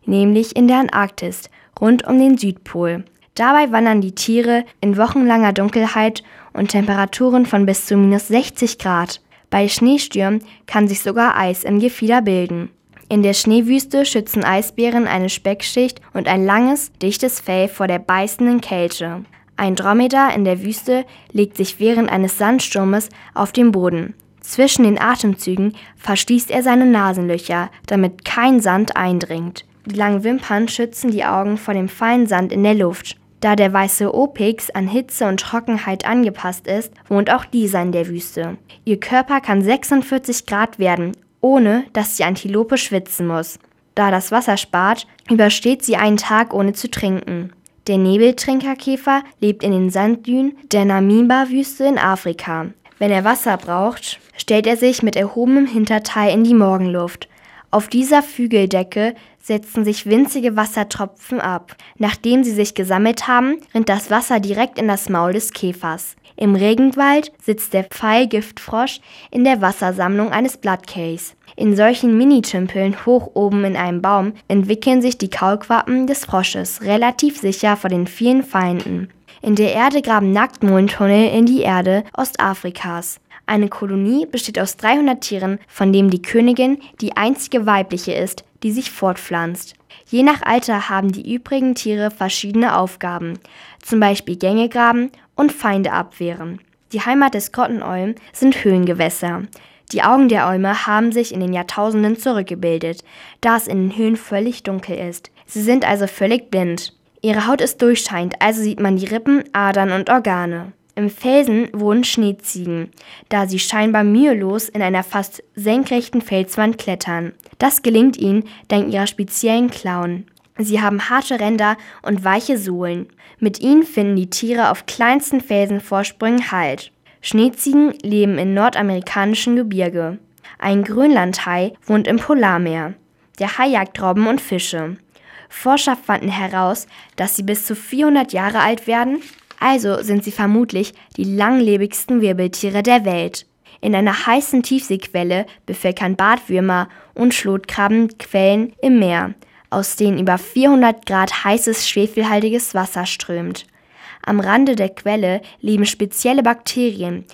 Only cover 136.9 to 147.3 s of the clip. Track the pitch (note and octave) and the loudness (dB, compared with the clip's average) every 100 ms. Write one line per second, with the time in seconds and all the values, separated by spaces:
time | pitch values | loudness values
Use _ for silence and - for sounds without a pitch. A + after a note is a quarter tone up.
136.9 | - - - F#3 - G3 G#3 - G#3+ - | -20 -18 -8 -6 -4 -4 -4 -4 -8 -6
137.9 | C4 D4+ C#4+ C4 F#3 G3 A3 G#3 A3+ - | 0 4 4 2 -2 -2 0 0 0 -2
138.9 | A#3 B3 D4+ - - _ - B3+ C4+ G#3 | -2 0 -4 -6 -20 _ -2 0 2 0
139.9 | G3 G#3 G3+ G#3 G#3 G3+ A3 A#3 F#3 G3+ | -2 -2 -2 -2 -2 0 2 0 -2 -6
140.9 | - _ - G3 G3 G#3 C4 A3 G3+ G#3 | -8 _ -8 -4 0 2 2 2 2 0
141.9 | - - B3 G#3 F3+ F3+ F3+ G3+ G3+ A3+ | -4 -2 0 0 0 -2 -4 -4 -2 2
142.9 | A#3+ G3 F3 F3 - - _ _ - - | 2 2 -2 -4 -8 -16 _ _ -6 0
143.9 | G3 G#3 G3 - C4 - B3+ A#3+ C4 - | 2 2 0 2 2 2 -2 0 -2 -2
144.9 | F#3+ - F3 F3 F3+ G#3+ - - F#3 F#3 | -6 -4 -4 -2 -2 -4 -12 -12 -4 -4
145.9 | F3+ F#3 F#3+ G3 A#3+ - F#3 F#3+ F3+ - | -2 -2 0 2 0 0 0 0 0 -4
146.9 | - - - A#3+ | -10 -16 0 0